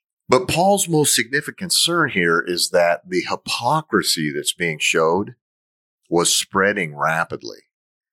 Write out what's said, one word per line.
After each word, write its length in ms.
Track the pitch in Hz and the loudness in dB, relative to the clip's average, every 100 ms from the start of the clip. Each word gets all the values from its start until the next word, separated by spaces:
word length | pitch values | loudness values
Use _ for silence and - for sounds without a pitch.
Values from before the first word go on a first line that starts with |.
| _ _ - | _ _ 0
But 220 | 127 127 | 0 2
Paul's 400 | 151 190 202 170 | 2 2 2 2
most 260 | 156 143 | 2 2
significant 440 | - 110 143 143 - | 0 -2 -4 -6 -10
concern 520 | 90 - 165 170 143 | -2 0 2 2 0
here 300 | 98 85 82 | 2 2 2
is 300 | - 87 - | 0 -2 0
that 320 | 90 85 85 90 | 2 2 0 -2
the 160 | 90 - | -4 -2
hypocrisy 1040 | 92 - - 120 156 - 98 - 87 76 | -6 -4 -4 0 -2 0 0 0 -2 -2
that's 200 | 71 71 | -4 -6
being 260 | - 85 76 | -4 -4 -2
showed 560 | - 85 80 90 113 - _ _ _ _ _ _ _ | 0 2 2 2 -2 -10 _ _ _ _ _ _ _
was 260 | 85 85 | 0 2
spreading 640 | - - 98 98 101 80 73 | 0 -2 0 2 0 -4 -4
rapidly. 600 | 76 80 85 67 60 50 _ _ _ _ _ | -2 -2 -4 -8 -12 -18 _ _ _ _ _